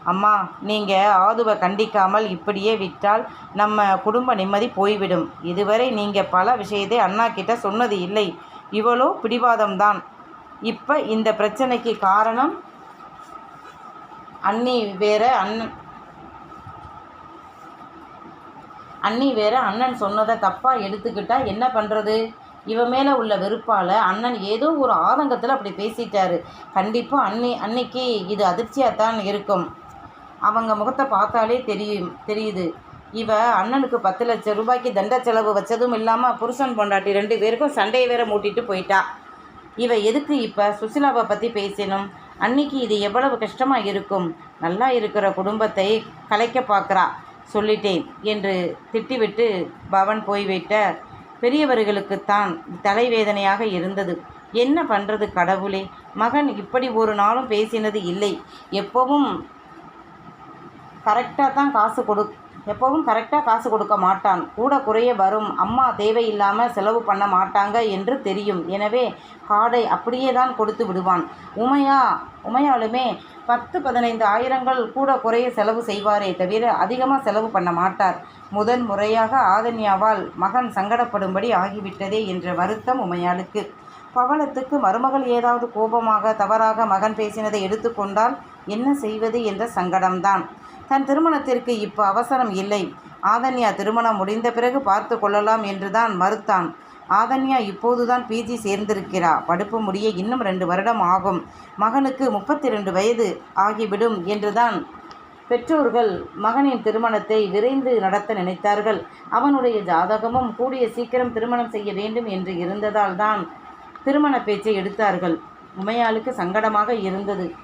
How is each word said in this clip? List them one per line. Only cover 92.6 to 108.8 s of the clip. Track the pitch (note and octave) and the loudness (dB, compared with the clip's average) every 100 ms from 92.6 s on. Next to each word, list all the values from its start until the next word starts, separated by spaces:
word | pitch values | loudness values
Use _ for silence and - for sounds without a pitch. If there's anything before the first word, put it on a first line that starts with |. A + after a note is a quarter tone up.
| G3 G#3 E3+ - - - | -2 -2 -2 -8 -20 -4
ஆதன்யா | F#3+ A3+ C4 B3+ A#3 F#3 | 0 2 0 0 0 0
திருமணம் | G3+ A#3 A3+ G#3+ | -2 2 2 0
முடிந்த | F#3+ G#3+ A#3 | -2 0 0
பிறகு | A3+ B3 C4+ | 0 0 0
பார்த்து | A#3 G3 G#3+ A3+ | 2 0 0 -2
கொள்ளலாம் | G#3 G#3 G#3 A3 | 2 2 2 2
என்றுதான் | G#3 G3 G3 G3+ A#3 F#3+ | 0 -6 -2 0 2 2
மறுத்தான். | F#3 G#3+ G#3+ F#3+ E3+ E3+ - - - | 0 0 0 0 0 -8 -20 -20 0
ஆதன்யா | G3 A#3 C4 C4 C4 | 2 2 0 2 0
இப்போதுதான் | G#3 G3 A#3 B3 A#3+ B3 B3 | 0 -2 0 0 2 0 0
பி | A3 | -6
ஜி | A3 A#3 | -4 -6
சேர்ந்திருக்கிறா. | G#3+ G3 G#3 G3+ - F#3 E3+ C#3+ - | -2 -2 -2 -4 -2 0 2 2 2
படிப்பு | F3 G#3 A3+ | -2 0 -2
முடிய | G#3+ F#3+ A3 | -2 0 -2
இன்னும் | F3+ G3 B3+ G#3+ | -2 -4 -2 -2
ரெண்டு | F#3 F3 | -2 0
வருடம் | F3+ G3 A#3+ | 0 0 2
ஆகும். | F3+ F#3 F#3 F3+ - - - - | 2 2 2 -2 -6 -18 -20 -2
மகனுக்கு | G#3 B3+ C4+ B3+ C4+ | 0 2 0 0 -2
முப்பத்திரெண்டு | G#3 G3+ D4 C#4+ G#3+ F#3+ | -2 -2 -2 0 -2 -2
வயது | F3+ G#3 A#3 G#3+ - - | 0 2 2 0 -2 -8
ஆகிவிடும் | - G3 G#3+ A3 G3+ A3+ G#3 F3 | 0 0 0 -4 0 0 0 -2
என்றுதான் | G#3 G#3 G3+ A#3 G3 - - - - - - - | -2 -2 2 2 0 -8 -16 -20 -20 -20 -20 -2
பெற்றோர்கள் | A#3+ A#3+ D#4+ B3+ A3 A3+ F3+ - - | -2 2 2 2 2 2 0 -8 -4
மகனின் | G#3+ A#3+ C#4 B3 | -2 2 2 2
திருமணத்தை | A3 A3 A#3 G#3+ F#3 A3 G#3 | 0 0 0 0 0 0 2
விரைந்து | F#3+ A#3 C4+ B3+ A#3 | 2 2 0 2 2
நடத்த | F#3+ G3+ - | 2 0 -2
நினைத்தார்கள். | G#3+ F3+ F3+ G#3 G#3 | -4 -2 -2 0 0